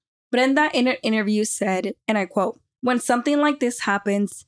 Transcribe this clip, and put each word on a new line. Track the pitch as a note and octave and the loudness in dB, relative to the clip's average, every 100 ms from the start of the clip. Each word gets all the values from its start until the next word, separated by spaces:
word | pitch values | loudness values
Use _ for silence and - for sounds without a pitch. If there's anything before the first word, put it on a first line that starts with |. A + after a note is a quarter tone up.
| _ _ _ | _ _ _
Brenda | B3 C4 C4+ D4+ | 0 2 2 2
in | B3+ B3 | 2 0
her | - | 0
interview | A3 A3 G#3 G#3+ | 0 0 0 0
said, | A3 - G3 F#3 F#3+ - - | 0 -2 -2 -2 -4 -6 -4
and | G#3+ | -2
I | F#3+ | -2
quote, | - F#3 - _ _ | -2 -2 -4 _ _
"When | B3 A#3+ | -2 0
something | - B3 C#4+ C#4+ | 0 0 2 2
like | D4 D4 | 2 0
this | A#3+ A#3+ | -2 -2
happens, | - G3+ G#3 G3+ G3+ - | -2 -2 0 -2 -2 -6